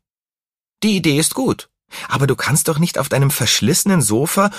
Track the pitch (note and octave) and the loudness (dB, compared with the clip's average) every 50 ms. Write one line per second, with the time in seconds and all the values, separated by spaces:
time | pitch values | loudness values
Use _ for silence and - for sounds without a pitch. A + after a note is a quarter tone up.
0 | _ _ _ _ _ _ _ _ _ _ _ _ _ _ _ - - A3 G3+ F3 | _ _ _ _ _ _ _ _ _ _ _ _ _ _ _ -2 0 0 0 2
1 | D#3 D#3+ C#3 D3 D#3 - - C4 C4 F#3+ A2 - - _ _ _ _ _ - - | 2 2 2 2 0 0 -2 -2 0 0 -2 -2 -6 _ _ _ _ _ -18 -14
2 | - - - B2 C#3 C3+ B2 - - - C#3+ - - - D#3+ D3 F3 F3 - - | -8 -4 -2 0 2 0 0 -2 0 -2 0 0 0 0 0 0 0 -2 0 -4
3 | C3 - A2 C3 C#3 C#3 - - B2 - - - G#2 A2+ F3+ - - G3+ F#3+ E3+ | -4 -2 0 2 2 2 0 0 0 0 0 0 2 2 0 2 2 2 2 2
4 | A#2 G#2 G#2+ A#2 D3 - - G3 G3 G3+ - | 2 2 0 0 0 0 0 0 0 0 -2